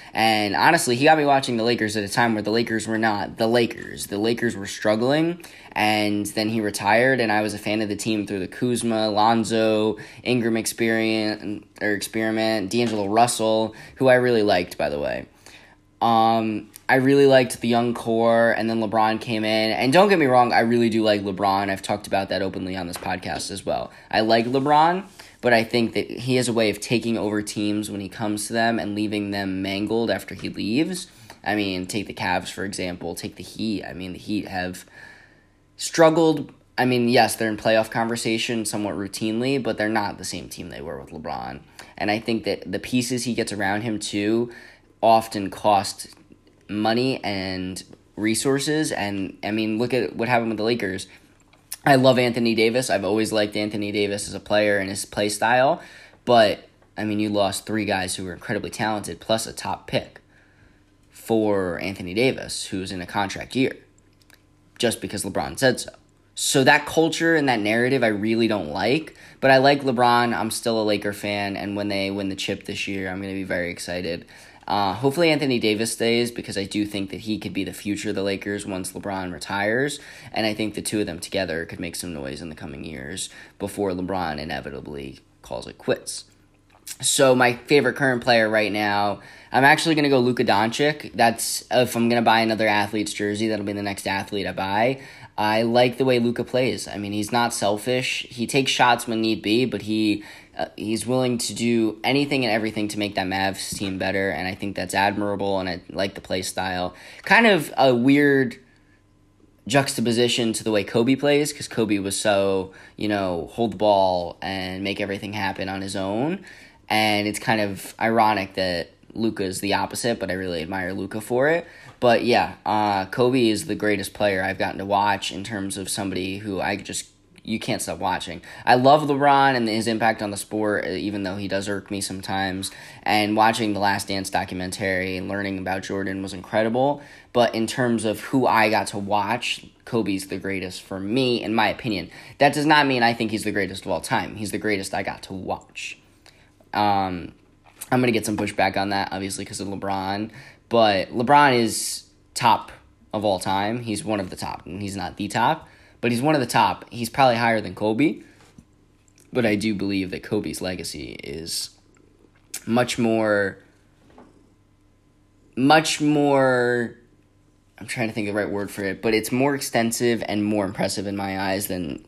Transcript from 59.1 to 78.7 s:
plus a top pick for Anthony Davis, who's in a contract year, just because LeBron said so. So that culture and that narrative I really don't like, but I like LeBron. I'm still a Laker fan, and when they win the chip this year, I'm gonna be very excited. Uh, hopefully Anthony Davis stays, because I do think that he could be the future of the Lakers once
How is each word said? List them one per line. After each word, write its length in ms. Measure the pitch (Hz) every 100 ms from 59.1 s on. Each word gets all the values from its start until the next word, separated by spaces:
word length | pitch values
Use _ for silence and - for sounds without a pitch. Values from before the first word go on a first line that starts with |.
| 82
plus 260 | - 110 -
a 80 |
top 320 | - 98 - -
pick 360 | 123 - - - _ _ _ _ _ _ _ _
for 640 | - - 113 107 101 92 85
Anthony 340 | 90 101 90 95
Davis, 500 | 131 - - - -
who's 240 | 95 95
in 100 | 95
a 40 | 87
contract 500 | 104 98 - - 123
year, 220 | 131 - - _ _ _ _ _ _ _ _ -
just 200 | 117 -
because 220 | - 104
LeBron 360 | 95 95 71 -
said 220 | 131 110
so. 100 | - - _ _ _
So 300 | - - 143
that 240 | 135 147 -
culture 480 | - 165 160 165 165
and 120 | 139
that 120 | 117
narrative 440 | 104 113 123 131
I 40 | 117
really 400 | 104 110 113 113
don't 220 | 104 76
like, 460 | 76 104 151 - - - -
but 120 | 135
I 60 | 135
like 240 | 139 143
LeBron. 520 | 135 120 120 120 120 92
I'm 140 | 110
still 320 | - 120 113
a 20 |
Laker 300 | 107 104 104
fan, 420 | 98 104 104 101 98
and 200 | 98 101
when 140 | 101
they 200 | 98 98
win 200 | 98 98
the 60 | 95
chip 300 | - 98 -
this 220 | 98 -
year, 200 | 98 95
I'm 140 | 92
gonna 120 | 98
be 100 | 95
very 260 | 92 92 87
excited. 560 | 87 - 90 90 85 - - - - -
Uh, 260 | 101 98
hopefully 360 | 95 135 139 170
Anthony 300 | 147 139 120
Davis 340 | 107 104 113
stays, 380 | - 113 117 120
because 260 | 117 - 101
I 60 |
do 240 | 98 107 104
think 240 | 101 98
that 100 | 92
he 160 | 110 104
could 160 | 101
be 100 | 92
the 80 | 90
future 380 | - 104 101 107
of 60 | 98
the 80 |
Lakers 420 | 98 98 104 101
once 280 | 101